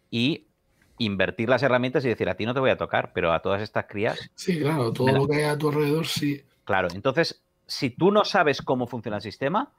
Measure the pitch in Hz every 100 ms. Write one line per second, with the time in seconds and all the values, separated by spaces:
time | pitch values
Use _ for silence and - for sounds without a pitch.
0 | _ 117 123 165 _ _ _ _ _ -
1 | 113 98 92 - 113 127 131 123 127 147
2 | 131 110 95 92 107 127 131 90 82 113
3 | - - 87 80 92 98 107 110 - 104
4 | 113 - - - - 170 147 160 117 -
5 | 127 135 139 147 151 147 147 147 147 156
6 | 160 - 147 143 - _ - 95 90 92
7 | 135 131 160 - _ _ - - 139 -
8 | 170 208 196 196 160 135 - 127 123 123
9 | 110 104 107 - 139 196 285